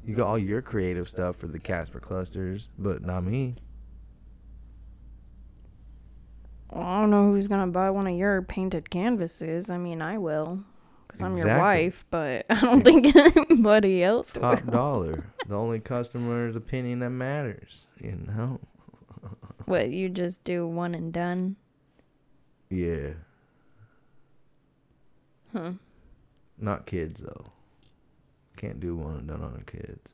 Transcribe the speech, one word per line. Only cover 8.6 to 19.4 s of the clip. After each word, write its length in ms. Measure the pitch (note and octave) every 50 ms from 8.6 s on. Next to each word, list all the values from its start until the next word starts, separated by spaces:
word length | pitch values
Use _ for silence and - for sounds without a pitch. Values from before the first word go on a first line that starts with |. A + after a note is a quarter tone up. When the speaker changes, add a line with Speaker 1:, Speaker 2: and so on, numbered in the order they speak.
| F#3 F#3+ F#3 D#3+ - -
Speaker 2:
canvases. 800 | - F3 F#3+ A#3+ B3 G#3 F3 E3+ - - D#3+ D#3+ D#3+ E3+ F#3+ G#3+
I 80 | F3+
mean, 240 | F3 F3 F3 E3 D#3+
I 160 | D#3 E3 G3+
will, 480 | A3 F#3+ D#3+ D3+ D#3 D#3 D#3+ F#3 F#3+ G3+ - - - - _ - - - _
'cause 120 | - -
I'm 120 | F#3+ - F#2
your 100 | F2 F2+ G#2
Speaker 1:
Exactly. 120 | A2+ C#3+
Speaker 2:
wife, 440 | F3 G#3 G3 E3 E3 F#3 - - - _
but 360 | - E3+ D#3 C#3 B2+ - -
<laughs> 40 | -
I 100 | A3 G#3
don't 220 | A#3 B3 B3 C#4
think 320 | F#3+ - E4 C4+ A#3+ D4 C4+
anybody 880 | C4+ D4 E4+ - E4 C#4+ - E4+ A#3 A3 G#3 G#3 G#3+ G3+ F#3+ F#3+ F3+
else 300 | F3 F#3 A3+ A#3+ - -
Speaker 1:
Top 320 | - - A#2 B2 - - -
Speaker 2:
will. 60 | A#2+
Speaker 1:
dollar. 520 | A#2 A#2+ C3 D3 C#3 G#2+ F2 D#2 D#2+ D#2 D#2+ G2+ _ - -
The 80 | F2 G2+ G2+
only 220 | A2+ A#2 A#2 A2
customer's 760 | A2 - B2+ A#2+ A#2+ A#2+ - B2 A#2+ A#2 A#2+ A#2+ A#2+ A#2 A2+
opinion 440 | A2+ A2+ - C3 C3 B2 B2 B2 B2
that 100 | B2 A#2+
matters, 800 | B2+ B2+ B2+ C3 C#3+ D3+ C#3+ A#2 G2 - - _ - - - _ _ -
you 120 | - -
know? 460 | F#2+ E2+ - - G#2 A2 A#2 B2+ C3 - - _ _ _ _ - - _ - _ - - - F#2+ F#2+ _